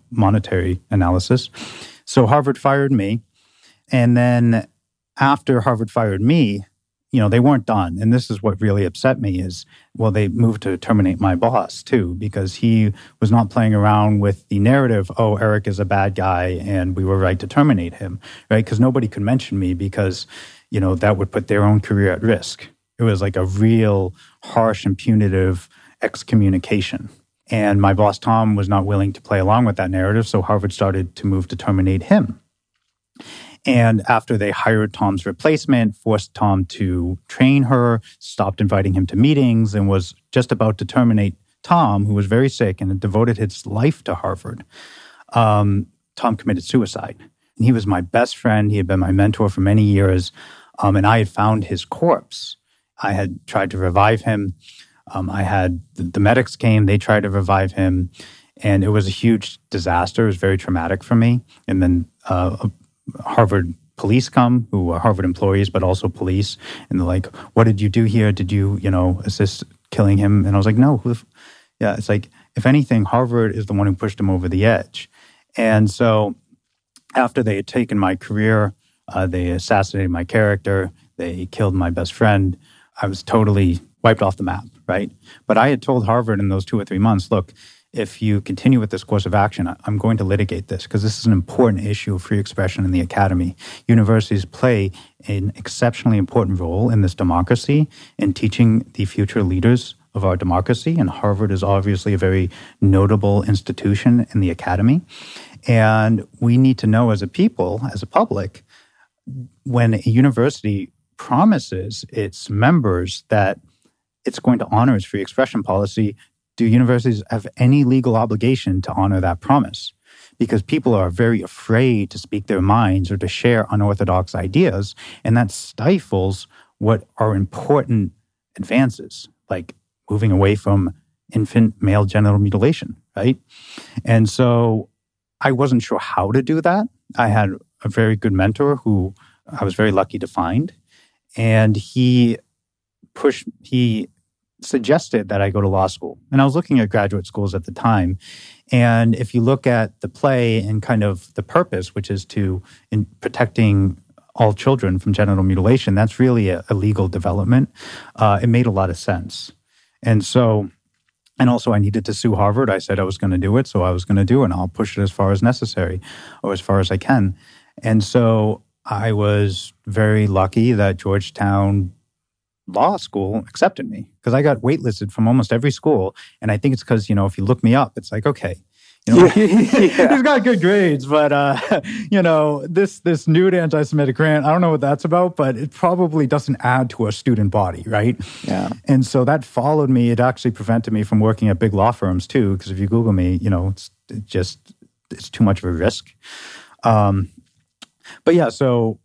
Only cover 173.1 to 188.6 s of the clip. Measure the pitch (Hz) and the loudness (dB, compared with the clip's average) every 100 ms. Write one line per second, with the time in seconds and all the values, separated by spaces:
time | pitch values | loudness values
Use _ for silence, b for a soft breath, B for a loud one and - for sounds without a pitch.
173.1 | 101 98 110 - - 190 - 85 107 - | -4 -4 -4 -8 -2 -2 -2 -10 -12 -16
174.1 | _ 120 131 143 120 120 156 123 98 98 | _ -2 2 2 0 0 -2 -4 -6 -8
175.1 | - 113 127 110 117 143 - 156 120 95 | -2 2 2 0 0 -2 -2 0 0 -2
176.1 | b b b 107 104 143 131 - 113 101 | b b b -4 -2 0 -2 -2 -2 0
177.1 | 101 98 - 98 123 113 131 120 - - | 0 0 -2 -2 0 2 2 0 -6 -10
178.1 | 110 147 - 87 - _ b b b - | -4 -4 -4 -8 -10 _ b b b 2
179.1 | 226 180 202 208 214 - 262 185 - 254 | 6 6 6 4 4 4 4 4 4 2
180.1 | 277 277 269 247 202 175 202 180 143 131 | 4 2 2 2 2 2 4 2 0 0
181.1 | 151 147 143 143 135 - 196 202 220 170 | 2 2 2 0 -2 -2 -2 -2 -10 0
182.1 | 202 170 156 151 143 175 175 196 - 170 | 2 4 4 2 -2 -2 0 0 -2 -2
183.1 | 160 165 160 185 180 160 151 147 151 135 | 0 2 4 4 2 0 0 0 0 0
184.1 | 127 160 151 143 170 170 151 139 147 160 | 2 2 2 2 2 2 0 0 -2 0
185.1 | 175 180 170 135 113 151 - 175 180 175 | 0 0 0 -2 -2 -8 -2 -2 0 0
186.1 | 156 131 147 143 127 123 127 123 - 107 | 0 0 0 -2 -2 0 0 -2 -2 -4
187.1 | 104 131 110 101 104 92 85 104 107 113 | -2 0 0 2 0 -2 -4 -4 0 0
188.1 | 113 95 B - 95 | -2 -10 B -6 -4